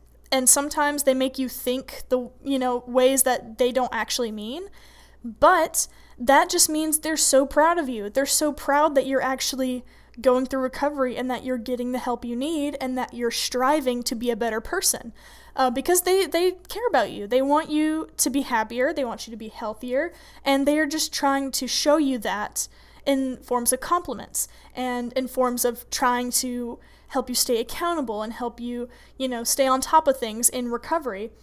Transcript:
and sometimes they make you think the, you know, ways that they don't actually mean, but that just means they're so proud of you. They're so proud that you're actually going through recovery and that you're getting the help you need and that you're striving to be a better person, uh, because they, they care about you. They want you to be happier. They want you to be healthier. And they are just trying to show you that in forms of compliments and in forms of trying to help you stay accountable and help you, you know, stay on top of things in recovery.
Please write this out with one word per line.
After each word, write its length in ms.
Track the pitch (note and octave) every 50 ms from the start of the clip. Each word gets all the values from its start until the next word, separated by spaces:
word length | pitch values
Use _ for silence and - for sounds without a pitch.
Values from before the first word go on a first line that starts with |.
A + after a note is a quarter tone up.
| - - - - - -
and 180 | C4+ C4 B3+ B3
sometimes 540 | - C#4+ C#4+ D4 - D#4 D4 D4 D4 C#4+
they 100 | - C#4
make 260 | B3+ C4 C4 C4+ C4 C4+
you 80 | C4
think 580 | A#3 - - - B3 B3 C4 B3+ - - - - -
the, 220 | B3+ B3+ B3 A3 - -
you 160 | - C4+ C#4 C4
know, 260 | B3+ B3+ B3 B3 B3
ways 380 | A#3+ A#3+ B3+ B3+ C4 C4+ C4 -
that 340 | C4 A#3+ - - A3 A3 -
they 120 | B3+ B3
don't 220 | A#3 B3+ B3 A#3+
actually 400 | A#3+ A3+ A#3 - - - A#3+ A3
mean, 320 | G#3+ G#3 G#3 A3 C4 E4+ G4 G4+ - - - - - - - - - -
but 640 | - A#3+ G#3 - C#4+ E4 F#4 E4+ D#4+ - - - - - - - - - - -
that 300 | A#3+ B3 C4+ D4+ F4 F4
just 220 | F4 E4+ - -
means 300 | D4+ D4+ D#4 D#4 D4 -
they're 180 | - D#4 D#4+ D4+
so 260 | - - C#4 C4 C#4+
proud 320 | C#4 - D4 D4+ E4 F4
of 120 | F4 C#4+ B3+
you. 200 | B3 G#3+ G3+ G#3+
They're 160 | G#3+ C4+ C#4
so 260 | C#4 - - D#4 D4
proud 440 | C#4+ - - - C#4 D4 D4+ D#4+ C#4
that 120 | C4+ -
you're 140 | C4 C4+ C4
actually 640 | A#3 C4 C4+ B3 - - C#4 B3+ C4 B3+ B3 B3 - - - - - - - A#3+
going 240 | A3+ C4 B3 B3+ C4
through 140 | B3 C4+ C4+
recovery 540 | C4 B3+ C4 - C#4 D4 D4 C#4 C4 B3+ A3+
and 140 | - B3 B3+
that 140 | B3 G#3 -
you're 140 | B3+ B3+ A#3+
getting 340 | G#3+ B3+ B3 A#3+ A#3+ B3
the 60 | B3+ A#3
help 260 | - B3+ A#3+ A#3 B3
you 100 | A#3+ A#3+
need 440 | A#3+ C4+ D#4+ E4+ D4 C#4+ D4 C#4 -
and 160 | C4 B3+ B3+
that 160 | B3+ A#3+ -
you're 180 | - A#3+ A#3+ A#3
striving 720 | A#3 - - - - B3 B3+ C4 D4+ D#4 B3+ B3+ B3 A#3+ A#3+
to 100 | - B3+
be 160 | A3 A#3+ A#3+
a 60 | A#3
better 240 | G3+ A#3 A3+ A3 A3
person, 520 | - - F4 F#4+ F4+ - - - - A#3 - - - - - - - - -
uh, 160 | - C4 B3+
because 300 | A#3 C4+ - E4+ F4+ F4+
they, 240 | - F#4 F#4 G4 F#4
they 260 | C#4+ - E4 F4+ F#4 F4+ - - -
care 180 | - G#4+ A#4+ A#4+
about 220 | E4 B3+ G#3 -
you. 160 | - G3+ G3+
They 160 | G3+ B3 C4
want 260 | C4+ C#4 D4 D#4 D#4+ -
you 400 | D4+ D4+ D#4 D#4 D#4 D#4+ D#4 - -
to 140 | - - C#4+
be 100 | B3 C#4+
happier. 540 | C4 - B3 A3 A3 G#3+ A#3 B3 C4 D#4 E4
They 100 | D4 C4
want 220 | A#3 G3+ - -
you 60 | A3+
to 40 | A#3
be 120 | G#3+ A3+ G#3+
healthier. 680 | - - A#3 G#3+ A3 - B3+ B3 B3 C4+ D#4+ F4 - - - - - - -
And 220 | C#4 C#4 C#4 C#4
they 120 | D4 D4 D4+
are 80 | D#4
just 260 | C#4+ D#4 D#4 - -
trying 380 | - - C#4+ C#4 C#4 C#4 C#4 C4+
to 140 | - - C4
show 320 | A#3+ - - - D4+ D4 D#4+
you 180 | D4 C4+ C4 A3+
that 500 | G#3 G3+ F#3+ G#3 B3+ - - - - - - - - - - - -
in 320 | C4+ C#4 C4+ C4+ B3+ B3 -
forms 320 | - - A#3+ A#3+ A#3+ A#3+
of 80 | B3 C4
compliments 680 | - - F4 F4+ F4 D#4 A3+ G3 G3 - - - - - - - - - -
and 380 | - B3+ B3 B3 B3 A#3+ A#3
in 160 | - C4 C4 B3
forms 360 | - C4 B3+ B3 B3 A#3+ -
of 260 | A#3+ A#3 - - -
trying 400 | - - B3+ B3 B3 B3 B3 B3
to 480 | A#3+ - C4 B3+ B3 B3 A#3+ A#3 B3 - - - - - - -
help 200 | - C4+ B3 B3+
you 60 | B3
stay 260 | - - - A#3+ A3
accountable 600 | B3 - - - F4 E4+ E4+ D#4+ C4+ A3+ G#3+ G#3
and 100 | G#3+ A3+
help 260 | A3+ - B3 A#3+ A#3 A#3+
you, 300 | A#3+ A#3+ A#3+ A#3+ A#3+ A#3+ - - - - - -
you 100 | C4 B3+
know, 160 | B3 A#3 A#3+
stay 220 | - - - C4
on 140 | C4 C4 C4
top 280 | - - D#4+ D#4+ D#4+ C#4
of 80 | C4+
things 320 | - A#3+ A3 G#3+ A3+ A#3+ -
in 200 | - B3+ A#3+ A#3+
recovery. 600 | A#3 A#3 - - E4 E4 C#4+ B3 F#3+ G3 G#3+ A#3 - -